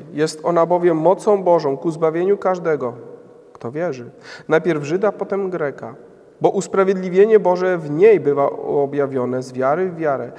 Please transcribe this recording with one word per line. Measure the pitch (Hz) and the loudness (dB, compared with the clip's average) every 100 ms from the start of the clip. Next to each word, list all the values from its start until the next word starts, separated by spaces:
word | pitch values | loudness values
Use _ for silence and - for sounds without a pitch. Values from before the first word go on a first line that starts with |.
| 151 | -12
Jest | 143 160 - 175 | -4 -4 -2 -2
ona | 170 165 | 0 2
bowiem | 175 175 160 | 2 2 4
mocą | 160 196 220 202 | 2 2 2 2
Bożą | 180 170 147 139 | 4 2 2 -2
ku | 175 | -4
zbawieniu | 160 160 160 185 202 | 0 0 0 0 0
każdego, | 190 180 165 147 123 120 - - - - - | 0 -2 -2 -2 -4 -8 -16 -20 -20 -20 -20
kto | - 117 | -14 -10
wierzy. | 147 170 127 120 - - - - | -6 -6 -8 -14 -20 -20 -18 0
Najpierw | 160 170 156 | 2 2 -2
Żyda, | 143 185 208 | -2 -2 -2
potem | 196 196 202 190 | -2 -6 -4 -4
Greka. | 170 143 - 113 127 - - - _ | -4 -6 -6 -14 -16 -20 -20 -20 _
Bo | 170 | 0
usprawiedliwienie | 202 - 190 190 190 185 180 214 214 | 0 -2 0 2 0 0 4 6 6
Boże | 180 180 185 175 | 4 0 0 -2
w | 151 | -4
niej | 151 220 190 | 4 6 6
bywa | 139 143 139 | 2 0 0
objawione | - - 147 139 143 135 131 123 127 | -2 -2 -2 0 -2 -2 -2 -2 -4
z | 127 | -6
wiary | 123 131 160 190 | -2 0 0 -2
w | 165 | -4
wiarę. | 156 131 120 | -4 -4 -6